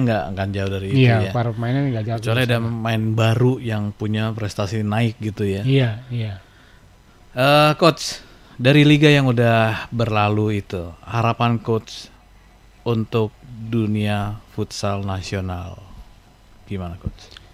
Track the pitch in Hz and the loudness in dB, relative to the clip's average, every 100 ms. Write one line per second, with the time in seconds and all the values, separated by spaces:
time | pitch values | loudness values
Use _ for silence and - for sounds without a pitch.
0 | 127 107 76 95 98 98 98 98 98 135 | 2 0 -2 -4 -4 -2 -4 -4 0 4
1 | 123 113 98 120 120 110 117 135 139 113 | 6 4 0 -2 -4 -4 -4 -2 -2 -2
2 | 107 117 110 117 123 120 113 117 113 113 | -4 -4 -2 0 0 0 -2 -4 -2 0
3 | 110 110 113 113 123 127 117 107 104 - | 0 2 2 4 2 2 -2 -4 -4 -6
4 | 107 107 113 110 104 - 98 110 104 110 | -4 -2 -2 -4 -6 -4 -4 -2 -2 0
5 | 117 110 107 101 101 98 123 135 120 107 | 0 -2 -6 -4 -2 -2 2 2 2 -2
6 | - 120 110 95 - _ - - - _ | -8 -6 -6 -8 -16 _ -20 -20 -20 _
7 | _ _ - 127 139 147 151 151 170 151 | _ _ -12 0 4 6 4 4 2 2
8 | - - - - - - 123 147 147 147 | -4 -12 -16 -20 -20 -2 4 6 8 6
9 | 151 143 135 120 117 113 110 104 - 117 | 6 6 4 2 4 4 2 -2 -6 -4
10 | 110 107 104 107 107 104 - 95 85 80 | 0 2 2 2 0 -2 -4 -8 -8 -14
11 | - 117 117 117 120 117 110 110 - - | -8 -2 0 0 0 0 -2 -4 -4 -14
12 | - - _ - _ _ - _ 117 117 | -20 -20 _ -20 _ _ -20 _ -4 -2
13 | 107 117 107 - - 117 113 117 107 107 | -2 -2 -2 -4 -18 -14 -6 -2 0 0
14 | 104 104 101 107 - - 104 - 101 98 | -2 -2 -4 -8 -12 -8 -8 -6 -4 -4
15 | 98 95 90 101 95 90 90 92 - - | -4 -6 -6 -6 -6 -8 -10 -16 -20 -20
16 | - - _ _ - - - 98 87 85 | -20 -20 _ _ -20 -20 -12 -8 -8 -8
17 | - - - - - | -10 -12 -18 -20 -20